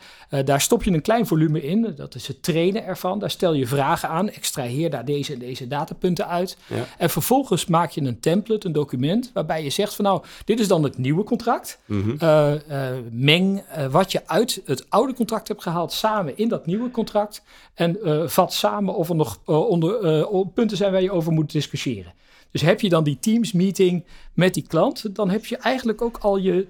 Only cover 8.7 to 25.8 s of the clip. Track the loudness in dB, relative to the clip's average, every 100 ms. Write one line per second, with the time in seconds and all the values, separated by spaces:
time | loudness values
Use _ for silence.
8.7 | -2 -2 0 0 0 -2 -4 -4 -4 -2
9.7 | -2 -2 0 0 0 -2 -8 -2 0 4
10.7 | 4 2 0 0 0 0 0 0 -2 -4
11.7 | -16 -4 -2 0 0 4 6 4 0 -4
12.7 | -6 -4 -6 -8 0 4 4 4 -2 -6
13.7 | -6 0 2 2 -2 0 0 0 -2 -4
14.7 | -6 0 0 2 0 -2 -4 -6 -8 -4
15.7 | -4 -4 -2 -2 0 -2 -2 -2 -2 -2
16.7 | -4 -4 -4 -2 -2 -2 -6 -20 -20 -16
17.7 | -2 -2 0 0 0 2 2 2 0 -2
18.7 | 0 -2 -2 0 0 0 -4 0 2 2
19.7 | 2 2 0 2 2 2 0 0 0 0
20.7 | 2 0 2 2 0 2 0 0 -2 -4
21.7 | -6 -6 -6 -10 -20 _ -20 _ 0 2
22.7 | 4 4 4 2 0 0 2 2 2 2
23.7 | 4 2 2 -4 -14 -6 0 2 0 -2
24.7 | 2 2 0 -8 -4 -2 -2 -4 -4 -2
25.7 | 0